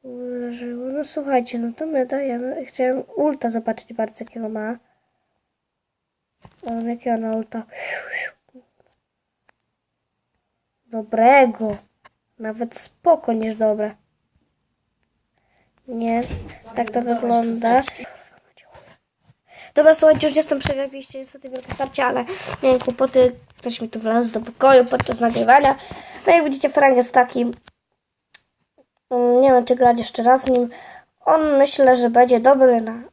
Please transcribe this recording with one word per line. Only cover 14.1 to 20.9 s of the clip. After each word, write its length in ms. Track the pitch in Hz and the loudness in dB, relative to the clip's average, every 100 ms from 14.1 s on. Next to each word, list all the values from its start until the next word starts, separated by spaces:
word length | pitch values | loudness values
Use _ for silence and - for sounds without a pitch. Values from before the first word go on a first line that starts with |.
| _ _ _ _ _ _ _ _ _ _ _ _ _ _ _ _ _ - | _ _ _ _ _ _ _ _ _ _ _ _ _ _ _ _ _ -14
Nie, 320 | 233 233 226 240 - - - - | -8 -4 -4 -4 -10 -14 -20 -14
tak 160 | - 226 | -8 -6
to 120 | 240 | -4
wygląda. 800 | 240 233 240 233 233 226 226 247 269 - - - - _ _ _ _ - _ _ _ _ _ _ _ - - | -4 -4 0 0 0 -2 0 0 0 -14 -20 -20 -20 _ _ _ _ -20 _ _ _ _ _ _ _ -20 -4
Dobra, 200 | - 302 | 4 6
słuchajcie, 320 | 320 311 311 311 | 6 6 4 2
już 100 | 277 | 2
jestem, 220 | 311 277 | 0 0
przegapiście 600 | - 269 277 | 0 -2 -8